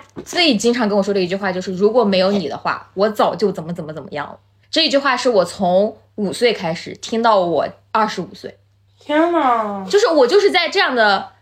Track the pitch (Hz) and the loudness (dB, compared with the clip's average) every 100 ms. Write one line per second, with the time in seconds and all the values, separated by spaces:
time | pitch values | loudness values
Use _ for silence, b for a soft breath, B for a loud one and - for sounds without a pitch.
0 | - - - 330 339 214 233 240 214 202 | -16 -18 -8 0 2 2 2 0 0 0
1 | 196 196 180 190 202 185 185 180 208 240 | 0 0 -2 -2 -4 -4 -6 0 2 2
2 | 214 190 185 202 147 113 170 - - 185 | 2 2 2 0 -4 -6 -6 -6 -8 -2
3 | 214 214 196 175 208 185 160 170 156 156 | -2 2 0 0 -2 -4 -8 -10 -10 -12
4 | 131 147 143 - _ _ _ - 311 269 | -12 -10 -12 -14 _ _ _ -2 2 2
5 | 277 247 262 214 175 - 180 180 214 - | 0 0 2 2 2 0 2 2 2 -4
6 | _ - 196 - 240 208 180 170 - - | _ -8 -6 0 0 0 -4 -6 -8 -14
7 | - 226 233 208 175 156 - - _ 220 | -6 -2 2 2 2 -2 -4 -8 _ -2
8 | 214 - 165 - - - _ _ _ _ | -2 -4 -10 -12 -18 -18 _ _ _ _
9 | - 302 339 339 269 233 208 202 190 403 | -4 0 2 2 0 0 -2 -6 0 2
10 | 466 311 240 392 403 349 320 370 349 254 | 4 4 4 4 4 2 0 0 0 2
11 | 214 196 - _ | 2 2 -4 _